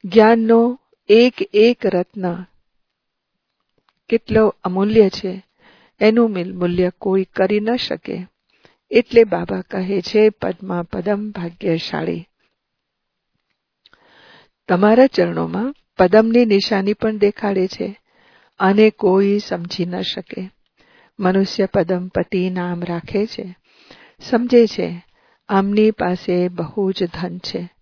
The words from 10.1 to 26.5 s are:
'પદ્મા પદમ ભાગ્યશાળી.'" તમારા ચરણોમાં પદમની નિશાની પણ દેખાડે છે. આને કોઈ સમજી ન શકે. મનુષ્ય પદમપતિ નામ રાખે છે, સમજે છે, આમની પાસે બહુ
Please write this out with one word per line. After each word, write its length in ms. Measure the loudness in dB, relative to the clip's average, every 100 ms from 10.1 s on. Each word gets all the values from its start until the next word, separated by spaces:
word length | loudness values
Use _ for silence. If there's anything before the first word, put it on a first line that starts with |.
| 2 2
'પદ્મા 540 | 2 -8 -8 -8 -8
પદમ 480 | -6 -8 -4 -4 -4
ભાગ્યશાળી.'" 960 | -8 -10 -8 -4 -4 -4 -8 -6 -8 -10 _ _ _ _ _ _ _ _ _ _ _ _ _ _ _ _ _ _ _ _ -20 _ _ -2
તમારા 400 | 2 4 6 4
ચરણોમાં 680 | 4 -2 -2 -6 -6 -8 -10 _ 0
પદમની 480 | 4 4 4 4 4
નિશાની 480 | 2 0 -2 -2
પણ 240 | -2 -4 0
દેખાડે 500 | 0 0 -4 -2 -4
છે. 320 | -4 -10 -10 _ _ _ _ _ _
આને 300 | 0 4 4
કોઈ 500 | 4 0 2 2 0
સમજી 460 | -4 -8 -8 -6 -6
ન 160 | -6
શકે. 480 | -8 -10 -12 -14 -14 _ _ _ _ _ _ -4
મનુષ્ય 460 | -2 0 -2 -2 -2
પદમપતિ 840 | -2 -2 -4 -4 -6 -4 -4 -4
નામ 340 | -4 -6 -6
રાખે 420 | -6 -8 -6 -6 -4
છે, 300 | -8 -14 -16 _ _ _ -20 -20 _
સમજે 460 | -4 -2 4 4 4
છે, 360 | 0 -8 -8 _ _ _ _ _
આમની 420 | -2 0 2 2
પાસે 560 | 2 -4 -4 -2 -2
બહુ 440 | -2